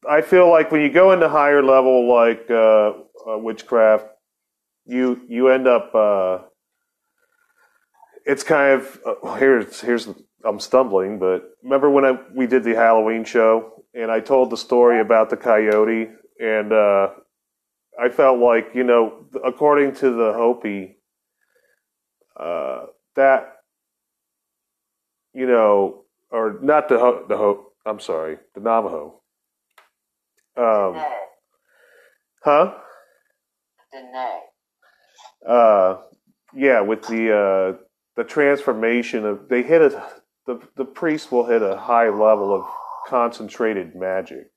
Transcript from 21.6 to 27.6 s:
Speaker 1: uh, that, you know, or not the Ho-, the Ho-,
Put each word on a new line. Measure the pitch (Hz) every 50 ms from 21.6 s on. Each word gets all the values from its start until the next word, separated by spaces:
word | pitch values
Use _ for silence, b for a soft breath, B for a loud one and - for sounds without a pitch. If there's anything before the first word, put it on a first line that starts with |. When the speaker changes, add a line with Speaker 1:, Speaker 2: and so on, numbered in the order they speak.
| _ _ _ _ _ _ _ _ _ _ _ _ _ _ _ -
Speaker 1:
uh, | - 82 87 82 71 65 65 60 64 - - _ _ _ _
that, | - 135 135 135 120 107 - - _ _ _ _ _ _ _ _ _ _ _ _ _ _ _ _ _ _ _ _ _ _ _ _ _ _ _ _ _ _ _ _ _ _ _ _
you | 131 131
know, | 127 123 117 110 107 104 101 98 95 - - _ _ _ _ _ _
or | - 117 113 110 104 98
not | 131 139 151 151 147 -
the | 131 113
Ho-, | 120 123 120 - - -
the | 104 98
Ho-, | 107 101 101 -